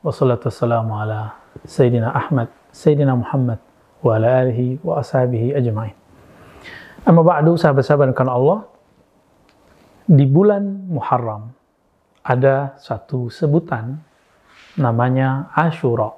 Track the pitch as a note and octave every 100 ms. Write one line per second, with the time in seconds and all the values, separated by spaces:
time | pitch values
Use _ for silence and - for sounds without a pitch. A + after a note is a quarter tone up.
0 | D#3+ - C3+ A#2+ - - B2+ A#2 A2+ A2
1 | G#2+ G#2+ A2 - _ - - - B2+ A#2+
2 | A2+ C3+ - C3+ A#2 _ _ - - D3
3 | C#3+ B2+ A#2 C#3 B2 A2+ _ _ _ _
4 | C3+ A2 A2+ C3 C3 A#2+ B2 C3 E3+ D3+
5 | B2+ C3+ B2+ A#2+ A#2 C#3+ A#2+ G#2+ A2 -
6 | _ - - - - - - - - -
7 | - E3+ D#3+ E3 D#3 E3+ E3 C#3 C3 D3
8 | C#3 B2 B2+ B2+ C#3 G3+ G#3+ _ _ _
9 | _ _ _ _ _ _ _ _ _ _
10 | - D3+ C#3 C#3 G3+ G3+ G3+ G3 F#3+ D#3+
11 | - B2+ A#2 G#2+ A2+ B2+ _ _ _ _
12 | _ _ - B2+ C3+ C3+ C#3 - - A2
13 | - B2+ A#2+ - D#3 D3+ - A#2+ A2 C#3+
14 | - _ _ _ _ _ - - C3 A#2
15 | B2 C3 C3 C3+ C#3 - E3 D#3 C3 A#2
16 | A2